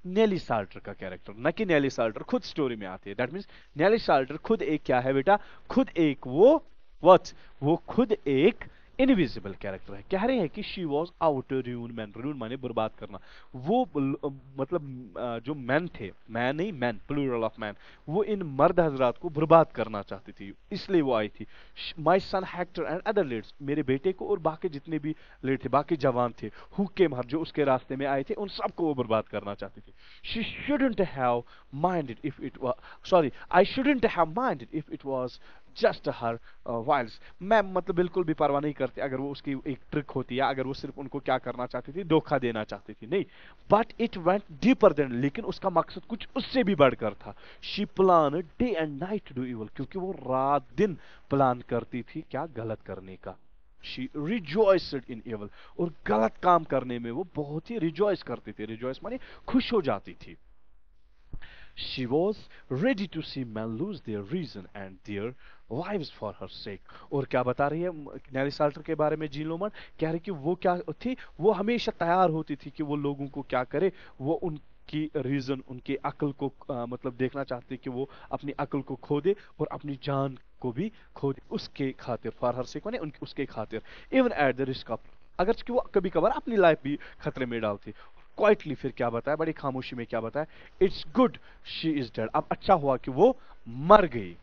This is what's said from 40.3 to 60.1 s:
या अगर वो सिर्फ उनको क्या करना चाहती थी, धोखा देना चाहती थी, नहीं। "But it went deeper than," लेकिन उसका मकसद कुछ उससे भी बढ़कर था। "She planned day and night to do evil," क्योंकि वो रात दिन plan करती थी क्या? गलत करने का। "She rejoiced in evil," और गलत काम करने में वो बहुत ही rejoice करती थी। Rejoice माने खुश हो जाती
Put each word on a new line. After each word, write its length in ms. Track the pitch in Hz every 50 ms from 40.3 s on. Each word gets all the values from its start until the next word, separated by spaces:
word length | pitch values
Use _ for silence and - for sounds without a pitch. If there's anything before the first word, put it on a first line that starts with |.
| 123 127
या 100 | 135 123
अगर 180 | 139 131 131
वो 60 | 131 139
सिर्फ 260 | - - 139 - 139
उनको 200 | 139 123 - 139
क्या 180 | - - 127
करना 280 | 127 - 127 117 123 123
चाहती 260 | 123 - 123 - 143
थी, 120 | 139 180 202
धोखा 340 | 160 160 156 - - 147
देना 260 | 135 127 120 113 110 107
चाहती 300 | - - 101 - - 104
थी, 140 | - 110
नहीं। 180 | 110 165 202 165 - - - - - - - - - 202
"But 220 | 208 233 - - -
it 160 | 233 226 - 196 165
went 360 | 170 190 208 - - 160 135 -
deeper 300 | 226 262 - - 190 151
than," 180 | 143 143 131
लेकिन 340 | 120 120 131 139 - - 220
उसका 240 | - - - - 190
मकसद 320 | 175 165 - - - 190
कुछ 260 | - - 233 - - - -
उससे 280 | 262 - - - 262 233
भी 120 | 180 202
बढ़कर 380 | 147 143 127 120 - 113 107 -
था। 220 | - - 104 101 - - - - - -
"She 260 | - - - 208 - - -
planned 440 | 190 190 175 165 156 139 143 170 180 151 - -
day 140 | 240 247 202 160
and 220 | 160 156 143 135 175
night 280 | 185 214 196 - -
to 60 | 131
do 180 | 127 127 123 123
evil," 200 | 110 110 - -
क्योंकि 240 | - 139 - - 190
वो 120 | 180 190
रात 520 | 190 - - 131 131 131 131 139 143 143 - - -
दिन 200 | 147 208 208 156 - - - - - - -
plan 320 | 143 139 139 131 123 123
करती 400 | 120 - 123 117 113 - - 123
थी 200 | 113 - - 160 160 -
क्या? 140 | - 127 156
गलत 360 | 160 139 117 113 113 110 -
करने 340 | - - 95 92 95 95 92
का। 200 | - - 98 95 - - - - - - - - - -
"She 440 | - - - 127 135 - 151 143
rejoiced 800 | 160 226 240 170 139 151 214 214 190 190 175 - - 147 135 - -
in 160 | 127 110 -
evil," 220 | 120 113 104 104 101 - - - - - -
और 140 | 170 170 156 - -
गलत 260 | 190 208 214 220 220 - - -
काम 200 | 180 175 170 160
करने 360 | - 143 135 123 127 123 120
में 120 | 117 117
वो 160 | 117 143 185 175 -
बहुत 360 | 151 147 139 151 160 - -
ही 60 | 240
rejoice 460 | 226 160 165 151 151 208 208 190 - -
करती 280 | - 123 117 - 107
थी। 140 | 104 - 107
Rejoice 380 | 107 113 107 120 127 135 - -
माने 160 | 202 247 262 - - - - -
खुश 260 | - - 262 - - 240
हो 80 | 214
जाती 320 | 156 135 110 98 - -